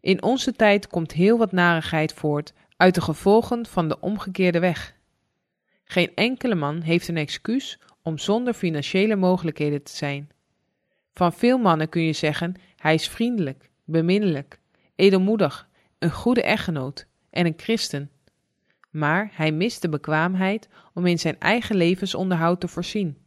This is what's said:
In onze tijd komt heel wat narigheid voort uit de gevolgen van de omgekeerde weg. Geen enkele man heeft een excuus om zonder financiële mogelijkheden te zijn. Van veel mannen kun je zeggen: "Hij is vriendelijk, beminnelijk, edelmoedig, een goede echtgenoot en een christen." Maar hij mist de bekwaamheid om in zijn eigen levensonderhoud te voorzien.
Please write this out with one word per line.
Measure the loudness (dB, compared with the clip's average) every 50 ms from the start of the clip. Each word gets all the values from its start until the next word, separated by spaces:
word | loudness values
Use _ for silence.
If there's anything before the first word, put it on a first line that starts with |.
In | 2 0 0 2 2
onze | 0 0 0 -2 -4 -2
tijd | _ 2 4 4 2 0
komt | -2 -4 -4 -4 -4 0
heel | 2 4 4 4 4
wat | 2 0 2
narigheid | 2 2 4 2 2 -2 -2 -2 -2 -2 -2 -4
voort | -4 -4 -2 -2 -2 -4 -8 _ _ _ _ _
uit | _ 4 6 6
de | 4
gevolgen | 0 -2 -4 0 2 4 4 4 4 2 -4 -6 -6
van | -4 -2 -2 0 0
de | -2 -4
omgekeerde | -4 -6 -6 -6 -6 -10 -4 0 0 2 2 2
weg. | 0 0 -2 -2 -8 -16 _ _ _ _ _ _ _ _ _ _ _ _ _ _ _ _ _ _ _
Geen | _ 0 0 0 0 0
enkele | -2 -2 -2 -2 -2 -2 -2 0
man | 0 0 -2 -4 -4
heeft | -2 0 0 0 0 -2
een | -4
excuus | -4 -4 -4 -6 -10 _ -4 -4 -4 -4 -6 -16 _ _ _ _ _ _
om | -8 -6 -6
zonder | -2 0 0 0 0 -2 -4
financiële | -2 -2 -2 -2 -2 -6 -2 0 2 2 2 2
mogelijkheden | 2 4 2 2 2 0 -4 -4 -2 -2 -2 -2 -4 -6
te | -10 -12
zijn. | -8 -6 -6 -6 -6 -10 -14 _ _ _ _ _ _ _ _ _ _ _ _ _ _ _ _ _
Van | 0 0 0 2
veel | 2 2 2 4 4
mannen | 4 4 4 2 0 -2
kun | -2 0 0
je | 0 -2
zeggen: | 0 -2 -2 -2 -2 -4 -6 -6 -8 _ _ _
"Hij | _ 0 2 2
is | 2 0 -4
vriendelijk, | -4 -4 -2 -2 0 -2 -4 -4 -6 _ _ _ _ _ _
beminnelijk, | -2 0 0 2 2 2 2 2 0 -2 -2 -6 _ -18 _ _ _ _ _ _ _ _
edelmoedig, | _ 4 6 6 6 2 2 2 2 0 0 -2 -6 -18 _ _ _ _ _ _ _
een | -4 -4
goede | -2 0 0 0 0 2 2
echtgenoot | 0 -2 -2 -2 -4 -6 -6 -6 -8 -10 -12 -18 _ _ _ _ _
en | -2 0 0
een | 0 0
christen." | -2 -4 -4 -2 -2 -2 -4 -6 -8 -8 -10 _ _ _ _ _ _ _ _ _ _ _ _ _ _ _ _
Maar | _ -2 0 2 2 0 0 -4 -4
hij | -2 -2 0 0
mist | 0 -2 -2 -4 -4 -4
de | -4
bekwaamheid | -4 -4 -4 -2 0 0 0 0 0 0 0 0 -2 -4 -6 _ _ -20 _ _ _
om | 0 2
in | 2 2 2
zijn | 0 -2 -4 -2
eigen | -2 0 0 0 -2 -2 0
levensonderhoud | 2 2 2 2 0 -2 -6 -4 -4 -2 -2 -2 0 2 0 0 0
te | -4 -8
voorzien. | -8 -8 -10 -6 -4 -4 -4 -4 -6 _ _